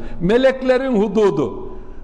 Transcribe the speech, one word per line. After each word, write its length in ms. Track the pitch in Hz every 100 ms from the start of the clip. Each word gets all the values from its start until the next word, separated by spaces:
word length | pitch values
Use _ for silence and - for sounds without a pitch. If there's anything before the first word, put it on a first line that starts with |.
| - -
Meleklerin 800 | 170 233 262 262 262 254 269 226
hududu. 680 | 214 196 202 151 117 - - - - -